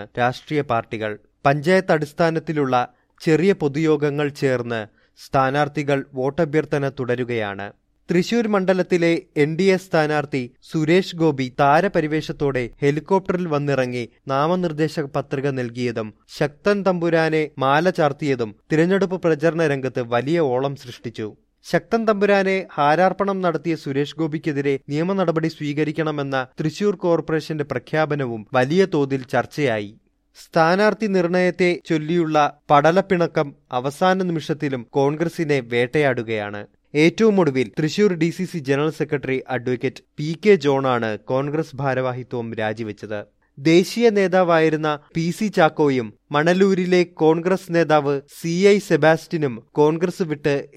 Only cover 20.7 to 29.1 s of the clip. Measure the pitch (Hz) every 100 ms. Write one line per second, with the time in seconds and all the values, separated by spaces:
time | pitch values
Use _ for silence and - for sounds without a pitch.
20.7 | 139 123 - 123 120 107 - _ _ -
21.7 | 170 - 233 220 202 202 202 190 190 -
22.7 | - 147 156 185 180 196 190 180 156 160
23.7 | 156 147 135 143 147 160 160 165 139 139
24.7 | 135 - 143 170 196 170 160 160 160 147
25.7 | 143 151 160 156 151 139 135 127 - 156
26.7 | 151 208 196 175 165 156 160 147 156 147
27.7 | 123 - 156 156 147 131 113 107 127 127
28.7 | 180 190 160 139